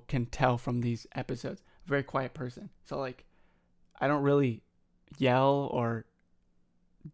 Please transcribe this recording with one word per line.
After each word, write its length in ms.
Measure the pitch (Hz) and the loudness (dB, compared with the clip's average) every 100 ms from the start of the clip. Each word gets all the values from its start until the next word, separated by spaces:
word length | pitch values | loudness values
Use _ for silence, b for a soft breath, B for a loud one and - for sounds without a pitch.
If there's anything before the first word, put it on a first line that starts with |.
| - | -2
can 180 | 135 120 | -4 -4
tell 300 | - 131 120 | 0 2 2
from 240 | - 120 | -2 -2
these 240 | 120 117 - 127 | -2 -4 -6 -10
episodes. 460 | 127 120 - - | -8 -8 -8 -10
I'm 260 | _ _ - | _ _ -4
a 20 | |
very 140 | 143 | -2
quiet 300 | 135 135 131 | -2 -4 -4
person, 360 | - 127 123 208 - - | -6 -10 -10 -16 -20 -10
so, 120 | 143 | -6
like, 260 | 135 127 - _ _ _ _ _ _ - | -6 -8 -18 _ _ _ _ _ _ -4
I 80 | 139 | 0
don't 160 | 147 | 2
really 380 | 139 143 135 110 - _ _ _ _ - | 4 4 4 0 -10 _ _ _ _ 0
yell 520 | 127 123 135 139 139 | 4 6 6 4 0
or 340 | - 117 113 - _ _ _ _ _ _ _ _ _ 151 | -2 -2 -2 -8 _ _ _ _ _ _ _ _ _ -20